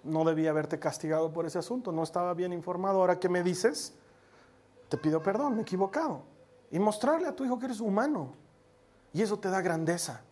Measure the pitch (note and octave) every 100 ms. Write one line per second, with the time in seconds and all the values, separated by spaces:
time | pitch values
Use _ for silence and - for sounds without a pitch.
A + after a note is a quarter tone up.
0 | - D#3 D#3+ D#3+ D#3+ D#3 D3+ D#3 D#3 C#3+
1 | D#3 D#3 D#3+ E3 E3 F3 - B3 A3+ D#3+
2 | D#3+ F3+ F3+ F3 F3+ F3 E3 F3+ G3 F#3+
3 | F3+ F3+ F3+ F3+ F3 F3 A#3 D4+ - -
4 | - - _ - - - _ - - C#3
5 | D#3 D#3+ D#3+ G#3 C#4+ A3 - F#3 F#3+ C#4+
6 | D#4+ C#3+ - - - - _ E3 G#3+ G#3+
7 | B3 E4 E4+ F#3 C4+ B3 C4 A3 A3 G3
8 | C#4 C4+ C3 - - _ _ _ _ _
9 | _ D3+ A3 G#3 F#3+ F#3+ F3+ D#3+ D#3+ E3+
10 | - A#2+ -